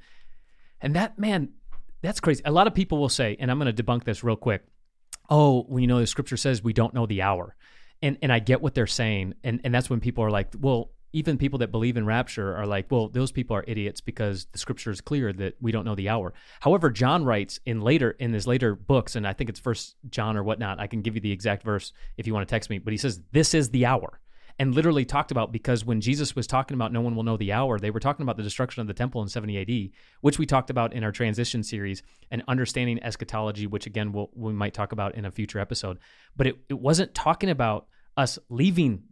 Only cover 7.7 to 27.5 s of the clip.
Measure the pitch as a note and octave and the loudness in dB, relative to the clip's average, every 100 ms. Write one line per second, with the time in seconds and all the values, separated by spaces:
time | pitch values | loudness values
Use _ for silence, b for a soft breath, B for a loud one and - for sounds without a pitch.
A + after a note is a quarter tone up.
7.7 | b b b C#3+ C#3 C#3 A#2 G#2 B2+ D3+ | b b b -2 0 2 2 4 2 2
8.7 | - G#2+ - A2+ G#2 F#2 - B2 A#2 B2+ | 0 0 0 0 0 -2 -6 -4 -2 0
9.7 | A#2+ - A#2 A#2+ A#2 A2 G#2 G2 G#2 C3+ | 0 2 0 0 0 2 2 -2 -2 0
10.7 | A#2+ - - - D#3 D#3 C3+ C3+ C3+ A2+ | 0 -2 -12 -6 -2 0 0 0 0 0
11.7 | A2+ A#2+ A#2 G#2+ A2+ B2 - G2 F2 G2+ | 2 0 0 0 0 -2 -4 -4 -2 -2
12.7 | G2 F#2+ B2+ G#2+ B2 C3 - A#2+ G#2 G#2+ | -2 0 0 2 0 -2 -2 -2 -2 -2
13.7 | G#2+ G2+ - - - G#2 F#2+ - - - | -4 -4 -6 -8 -4 -2 -2 -8 -10 -6
14.7 | G#2+ A#2 G2 - D3 A2+ F#2 F#2+ - A#2+ | -6 -6 -8 -2 -2 -2 -2 -6 -4 -2
15.7 | A2 A2 G#2 G2 A2+ F2+ B B B C#3+ | -2 -2 -2 0 -2 -2 B B B 2
16.7 | F#3 D#3+ G2+ B2+ E3+ C3+ G#2+ G2 - - | 4 4 2 2 4 2 0 -2 -6 -4
17.7 | A2+ G#2+ D#3 A#2+ - A#2+ G#2+ G#2+ B2 A#2+ | 0 4 4 4 0 -2 -2 2 2 2
18.7 | G2+ G2+ A2 - A#2 G2+ F#2+ A#2 - B2 | 0 2 2 2 -2 -2 -2 -6 -4 -4
19.7 | A2 - - C3 - A2 G#2+ G2+ A2 G#2 | -4 -6 -16 -10 -4 -2 0 0 -2 -4
20.7 | F#2+ G#2 A2+ G#2+ A2 G#2 F#2+ G#2 G2+ A2 | -4 -4 -4 -2 -2 -2 0 0 0 0
21.7 | G2+ - b b - G#2+ G#2+ G2 A2+ - | -2 -4 b b -8 -2 -2 0 -2 -2
22.7 | G2 A2 G#2+ C3 F2 - D3 D#3 D#3+ B2+ | -6 -4 -2 -2 -4 0 4 4 4 2
23.7 | B2 B2 C3 - - b b b - C3+ | 4 4 2 -2 -12 b b b -2 2
24.7 | B2+ D#3+ D3 B2+ C#3+ D3+ C3 G#2 A2+ - | 4 4 4 2 0 0 -2 -2 -2 0
25.7 | A#2+ A2 A2 G#2+ C#3+ C#3+ - - C3 C3+ | 0 0 0 0 0 -2 -4 -2 -2 -2
26.7 | C3 A2+ A#2 A#2+ A2+ A2+ A2 G2+ | -2 -2 0 0 0 0 0 0